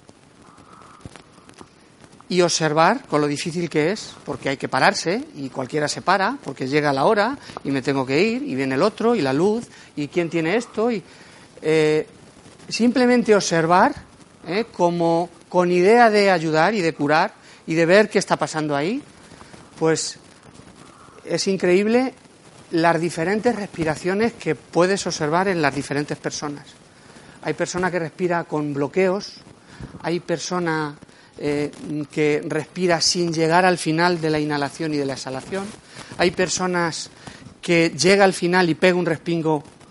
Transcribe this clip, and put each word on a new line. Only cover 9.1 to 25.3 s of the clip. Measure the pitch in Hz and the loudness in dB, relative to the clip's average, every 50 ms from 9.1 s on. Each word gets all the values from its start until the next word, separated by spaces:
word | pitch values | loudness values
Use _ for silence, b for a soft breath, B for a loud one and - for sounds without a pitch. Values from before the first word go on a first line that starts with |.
| 240 | 0
y | 214 | 2
la | 143 131 135 | 0 0 0
luz, | 143 175 208 214 240 233 - B B B B B | 2 0 0 0 -2 -6 -10 B B B B B
y | 151 147 139 | -10 -8 -4
quién | - 175 170 160 | -2 -4 -4 -2
tiene | 170 170 160 160 190 | -2 -2 -2 0 0
esto, | 240 226 - - 214 214 247 | -2 -2 -4 -4 -2 -2 -2
y, | 233 185 - B B B B B B B B B B B - | -2 -4 -6 B B B B B B B B B B B -2
eh, | 156 156 160 156 151 151 156 - - - - - - - - - - - - - - | 0 2 2 4 2 2 0 -2 -4 -12 -20 -20 -20 -20 -20 -20 -20 -20 -20 -16 -10
simplemente | - - 220 247 226 269 247 247 247 240 190 233 208 | -4 0 2 2 4 4 4 4 4 2 4 4 2
observar, | 196 - - 175 165 160 165 175 185 220 294 311 - - - - - - _ _ - - 165 | 2 2 0 0 0 2 4 4 4 4 2 0 -4 -14 -20 -20 -20 -20 _ _ -20 -10 -6
¿eh? | 170 208 233 - | -4 -4 -4 -4
como | - - 180 175 175 175 170 165 165 165 175 175 - - - - | -2 0 0 0 2 2 2 2 2 0 0 -4 -8 -20 -14 -2
con | - 180 180 175 | 0 2 2 4
idea | 180 180 175 196 226 240 240 226 | 4 4 6 6 6 6 6 6
de | 208 208 202 196 | 6 4 4 4
ayudar | 185 170 160 160 151 156 160 190 226 | 4 2 0 0 2 2 2 2 2
y | 208 | 0
de | 170 160 156 | 0 -2 -2
curar, | - 147 139 151 160 185 214 - B B B B B B | -2 0 2 2 2 2 0 -4 B B B B B B
y | - 160 | -4 0
de | 165 165 160 | 0 4 6
ver | 185 208 214 202 | 6 6 6 4
qué | - 196 | 2 -2
está | - - 170 160 | 0 0 -2 -2
pasando | 165 143 - 160 156 151 143 | -2 -4 -4 -4 -4 -2 -2
ahí, | 139 147 180 240 285 - - - B B B B B B B B B B - - - | -2 -2 -2 -4 -6 -8 -12 -20 B B B B B B B B B B -20 -8 -2
pues | 160 160 160 147 - - - - - - - - - - - - - - - - - - - - - - - - - | 0 0 0 0 -2 -8 -10 -14 -20 -20 -20 -20 -20 -20 -20 -20 -20 -20 -20 -20 -20 -20 -20 -20 -20 -20 -20 -20 -10
es | - 170 160 - 196 | -6 -6 -4 -2 -2
increíble | 190 170 - 180 175 190 208 220 233 247 262 254 - - - - - - - - - - - - | -2 0 2 2 4 4 4 4 2 2 0 0 -6 -12 -20 -20 -20 -20 -20 -20 -20 -20 -14 -4
las | 175 165 165 170 160 156 | -2 2 2 4 2 2
diferentes | 170 170 - 165 160 180 208 220 - 240 226 | 0 -4 -4 -4 -2 -2 -2 0 0 -2 -2
respiraciones | 196 208 - - 175 160 160 147 - - 175 190 202 226 226 - | -2 -6 -10 -6 -6 -4 -4 -4 -4 -2 -2 0 0 0 -2 -2
que | - - 160 151 | -4 -4 -4 -4
puedes | - - - - 165 175 185 196 190 - 180 | -4 -6 -4 2 2 2 2 2 -2 -4 -6
observar | 165 - 160 147 | -4 -4 -2 0